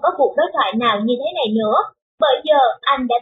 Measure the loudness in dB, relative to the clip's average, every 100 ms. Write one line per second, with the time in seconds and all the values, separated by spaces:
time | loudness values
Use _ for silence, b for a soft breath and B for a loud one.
0 | 0 0 0 2 -2 0 -2 0 0 0
1 | -2 -2 -4 -4 -2 0 0 0 -2 -10
2 | _ _ 0 0 2 2 2 0 -2 -2
3 | 0 0